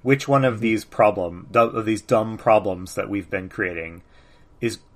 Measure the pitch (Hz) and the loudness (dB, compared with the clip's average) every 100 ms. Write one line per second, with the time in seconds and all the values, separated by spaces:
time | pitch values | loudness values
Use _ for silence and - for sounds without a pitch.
0 | 123 139 - 139 131 110 110 110 - - | 2 0 4 2 2 0 -2 -2 -4 2
1 | 107 101 87 87 - 117 117 117 107 107 | 2 2 -6 -8 -2 2 2 0 -2 -4
2 | - 113 110 110 - 107 98 90 92 - | 0 0 0 -2 4 4 2 -6 -8 -8
3 | 101 101 87 98 92 - 95 85 82 85 | -6 -6 -4 -8 -8 -6 -6 -6 -12 -16
4 | _ _ _ _ _ _ 117 110 _ | _ _ _ _ _ _ -6 -6 _